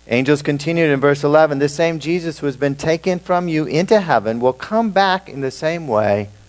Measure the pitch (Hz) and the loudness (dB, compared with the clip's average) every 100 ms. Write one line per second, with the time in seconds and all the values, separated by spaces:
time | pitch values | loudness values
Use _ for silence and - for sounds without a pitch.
0 | - 123 135 143 147 143 160 170 160 139 | -4 0 2 0 0 -4 -2 0 2 2
1 | 143 143 143 151 156 139 147 147 165 160 | 2 2 4 4 4 2 -2 0 -2 -2
2 | 147 175 165 151 147 139 143 139 160 165 | -4 -4 -4 -6 -6 -2 -4 -2 -2 -2
3 | 185 175 - 175 175 156 156 151 190 220 | -2 -4 -2 -2 0 -2 -2 0 2 2
4 | 170 123 104 117 127 127 - 220 226 185 | 4 0 0 0 0 -2 -4 -2 0 0
5 | 196 185 - 139 135 - 160 170 156 107 | 0 0 -6 -8 -8 -4 -6 -4 -2 0
6 | 104 101 101 - | 2 0 -4 -12